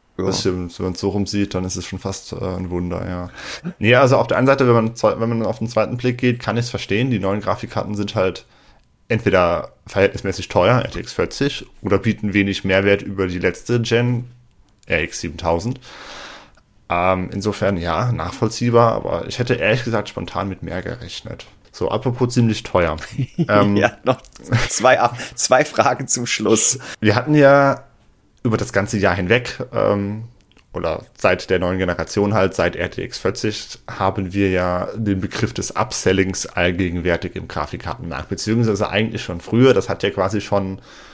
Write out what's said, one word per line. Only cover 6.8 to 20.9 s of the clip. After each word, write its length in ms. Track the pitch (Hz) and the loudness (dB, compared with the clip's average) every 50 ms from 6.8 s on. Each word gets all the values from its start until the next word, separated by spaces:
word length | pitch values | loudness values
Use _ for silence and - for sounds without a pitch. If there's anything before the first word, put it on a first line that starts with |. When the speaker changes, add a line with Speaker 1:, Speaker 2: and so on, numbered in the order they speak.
| - - 98 104 123 135 | -6 -2 -2 0 0 0
Speaker 2:
Die 80 | 123 101 | 0 0
neuen 220 | 92 95 98 107 | 0 0 -2 -2
Grafikkarten 540 | 95 - 98 - - - - - - - 104 | -2 -2 -4 -4 -4 -8 -6 -6 -6 -4 -4
sind 200 | 101 104 101 - | -4 -4 -4 0
halt 300 | 110 92 95 87 - - _ _ _ _ _ _ _ _ _ _ _ _ _ | 0 0 0 0 -4 -12 _ _ _ _ _ _ _ _ _ _ _ _ _
entweder 640 | 117 113 - 107 95 92 90 85 87 80 - - - _ _ | -2 0 2 4 4 4 4 4 2 0 -2 -6 -14 _ _
verhältnismäßig 600 | - - 101 95 98 - - - 98 92 - 90 - | -6 2 2 2 2 2 0 -4 -4 -4 -4 -6 -2
teuer, 320 | - 98 87 95 123 127 | 2 4 4 6 4 2
R 100 | - - | 2 -2
T 100 | - 90 | -6 -10
X 120 | - - - | -10 -10 -4
vierzig, 540 | - 92 85 - - 139 143 - - - - - - - | -4 -4 -4 -2 -2 -2 -2 -2 -6 -12 -14 -20 -10 -2
oder 160 | 101 101 98 | 0 0 2
bieten 360 | - 117 107 - - 104 92 | 2 2 -2 0 -2 0 2
wenig 300 | 104 101 98 98 - - | 2 2 2 0 -2 0
Mehrwert 380 | 95 95 95 98 101 101 98 - | 2 2 4 4 4 4 2 2
über 240 | - 101 95 95 | -6 -4 -2 -2
die 120 | 92 87 90 | -2 -2 0
letzte 420 | 90 92 87 - - - 120 120 | -2 -2 -2 -2 -4 -2 0 0
Gen, 500 | 117 117 117 117 123 123 123 120 120 - - - _ _ _ _ _ _ _ _ _ | 2 2 2 2 2 2 0 -2 -4 -8 -16 -20 _ _ _ _ _ _ _ _ _
R 160 | - - 80 80 | -2 -2 -2 -2
X 180 | - - - | -2 -6 -8
siebentausend. 600 | - 87 76 80 85 85 85 85 85 117 131 - - - - - - - - - - - - - - - _ _ _ _ _ _ _ _ | -8 -8 -8 -4 0 0 0 0 0 -4 -6 -8 -12 -20 -20 -20 -18 -18 -16 -16 -16 -16 -18 -20 -20 -20 _ _ _ _ _ _ _ _
Ähm, 420 | 87 87 87 92 95 92 92 - - | -2 0 2 2 2 2 0 -4 -6
insofern, 460 | 98 95 107 101 - - 98 101 87 | -2 -2 -2 -2 0 0 0 0 0
ja, 340 | 85 85 82 80 - 123 120 | -2 -2 0 0 0 0 0
nachvollziehbar, 800 | - 80 85 - - - 110 113 - 120 120 117 117 117 113 110 | -2 -4 -6 -4 -2 -2 -2 -2 0 -2 4 6 6 6 6 4
aber 340 | - - - - 85 - | 0 -2 -4 -4 -4 -4
ich 120 | 78 - - | -6 -4 -4
hätte 160 | 123 117 123 | -2 -2 0
ehrlich 300 | - 78 101 110 123 120 | 0 2 2 2 2 0
gesagt 260 | 120 113 107 101 - | -2 -2 -2 -2 -4
spontan 380 | - - 98 90 - 87 95 101 | -8 -8 -8 -6 -6 -6 -4 -4
mit 140 | 92 90 - | -6 -8 -8
mehr 200 | 82 82 92 - | -8 -8 -6 -6
gerechnet. 640 | - | -8